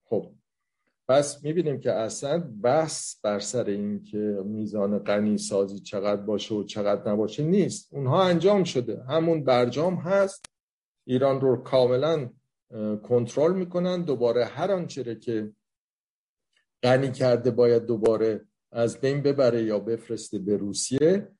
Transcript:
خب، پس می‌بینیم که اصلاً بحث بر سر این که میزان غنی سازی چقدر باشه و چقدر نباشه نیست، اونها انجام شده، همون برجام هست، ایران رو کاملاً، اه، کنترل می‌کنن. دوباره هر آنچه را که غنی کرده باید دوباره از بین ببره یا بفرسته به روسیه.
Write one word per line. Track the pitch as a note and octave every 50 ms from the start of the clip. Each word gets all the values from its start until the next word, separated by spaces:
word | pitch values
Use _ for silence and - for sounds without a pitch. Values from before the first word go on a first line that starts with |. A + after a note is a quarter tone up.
| _
خب، | _ A#2 G2+ F2 E2+ - _ _ _ _ _ _ _ _ _ _ _ _ _ _ -
پس | B2+ C#3+ C#3+ C#3+ - - -
می‌بینیم | D3 D#3+ F3+ E3 D3+ C#3 A#2+
که | - C3
اصلاً | G#2+ A2+ A2+ A2 A2 - - C#3 D3 E3+
بحث | E3+ C#3 A2 G#2 G2 A#2+ C3+ D#3 D#3+ D3+ - - - - - _ _
بر | G#2+ G#2 G2+
سر | - - - B2 A2
این | G2 G2+ G2+ G#2 G#2 G#2 G2+ -
که | - - G#2 G#2+ G#2+ G#2 G2+ F#2+
میزان | G2+ G#2+ G#2+ G#2+ G#2 G2+ G#2+ G2 G2+ G#2 G2+
غنی | G2+ - G2+ G#2 G#2 G#2+ G#2 G2
سازی | - - G#2+ G2 G2 G2 G2 G2+
چقدر | - - - G2+ F#2+ G#2 G2+ G2+
باشه | G2 G#2 G#2+ G2+ - - A2+
و | G#2 G2
چقدر | - - G#2+ G2+ G2+ G#2 G2+ - A2+
نباشه | G#2 G#2+ G#2+ G2+ - - D3
نیست، | D#3 F3+ G#3 F3 C3+ - - - _ -
اونها | C#3+ C#3 B2+ C#3 F3+ F#3+
انجام | F#3 F3 E3 D#3 G3 G#3 G3+ F#3
شده، | F3 - C3 A#2+ A2 G#2+ A2+ A#2+
همون | B2+ C#3 E3 E3 E3+ E3 D#3+ C#3+
برجام | C3 B2+ B2 B2 A#2+ - C3 D#3 F#3 F#3
هست، | D#3+ B2+ E3+ F#3+ G3 G3 G3 - - _ - _ _ _ _ _ _ _ _ _ _ _ -
ایران | B2+ B2+ C3+ C#3 C3+ C3+
رو | C3 C3+ B2
کاملاً، | A#2+ C3 - - C3 B2+ A#2+ B2+ B2 C#3 D#3 E3 D#3 C3+ A#2 - _ _ _ _ _ _ _
اه، | A2+ A2+ G#2+ G#2+ G#2+
کنترل | G#2+ - - B2 A#2+ A#2+ A2+ - - D3 E3 F#3
می‌کنن. | F#3+ F#3 F3 F3+ F3+ F3 F3+ F3+ F3+ E3+
دوباره | E3 C#3 A2+ A#2+ A#2+ A#2 B2 A#2
هر | A2 - B2 E3 F#3+
آنچه | G3+ F#3 E3+ D3+ - C#3+ B2
را | A#2 A2+
که | G#2+ - - A#2 G#2+ G#2+ G#2+ - _ _ _ _ _ _ _ _ _ _ _ _ _ _ _ _ _ _ _ _ _ _ _ _ _ -
غنی | B2 B2+ C3 C#3 C3+
کرده | A#2+ - C3+ B2+ A#2+ A#2 A#2 B2+
باید | A2 A2 B2 A#2+ A#2+ A#2 A2
دوباره | A2 A#2+ G#2+ G#2 A2+ A2 G#2 A2 A2 G#2+ G2 - _ _ _ _ _
از | - A#2 A#2 A2+ G#2+ -
بین | - C3+ C#3 C#3+
ببره | C3+ C#3+ C3+ C#3 C#3 A#2+ A#2 A#2+ A2+
یا | A2 G#2+ G#2
بفرسته | G2 A2 A2+ A2+ - - A#2 G#2+ - - - G2+
به | F#2 G2 G#2 G2
روسیه. | G2 G2+ G2 - - - B2+ C3+ D3 D#3+ F#3 G3+ G#3 - - _